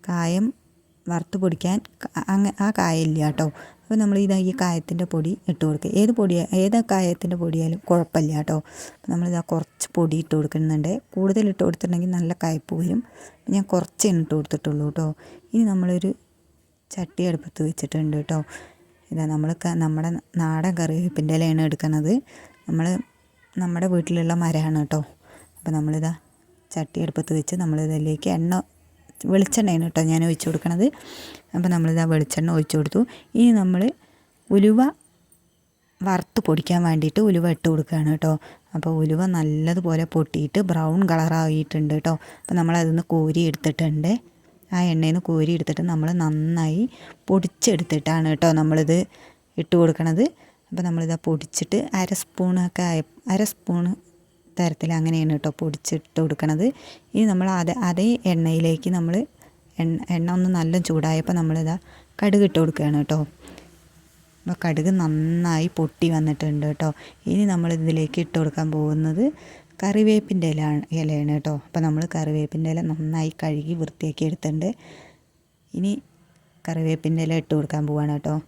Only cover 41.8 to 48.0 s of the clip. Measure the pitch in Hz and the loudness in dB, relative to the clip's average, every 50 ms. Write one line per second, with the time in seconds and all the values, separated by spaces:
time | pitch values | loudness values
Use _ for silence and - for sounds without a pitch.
41.8 | 151 151 151 151 - 165 160 156 - - - - _ - 175 175 170 165 165 170 | 0 0 0 0 0 0 -2 -2 -4 -14 -20 -20 _ -2 0 0 2 2 2 2
42.8 | 165 165 160 170 170 _ 170 165 156 156 156 170 170 160 143 - - 160 147 - | 2 2 0 0 0 _ 0 0 2 2 2 2 2 0 0 -2 -4 -4 -2 0
43.8 | 165 156 151 151 151 170 220 240 - - _ _ _ _ _ _ _ _ 185 180 | -2 0 0 0 0 0 0 -2 -4 -12 _ _ _ _ _ _ _ _ -2 0
44.8 | 180 175 165 160 160 160 160 180 - - 165 160 156 156 170 160 156 - 151 - | 0 2 2 2 2 2 0 0 0 0 0 2 2 2 0 -2 -2 -4 -4 -2
45.8 | 170 180 170 156 156 160 175 175 165 156 156 151 156 160 170 170 160 156 156 180 | -2 -2 0 0 0 0 0 0 0 0 0 0 0 0 0 0 0 0 0 0
46.8 | 226 254 - - - - - _ _ - 190 190 175 180 _ _ - 247 202 160 | -2 -2 -4 -12 -20 -20 -20 _ _ 0 0 0 0 -2 _ _ 0 2 2 2
47.8 | 170 - - 151 | -2 -2 -4 -2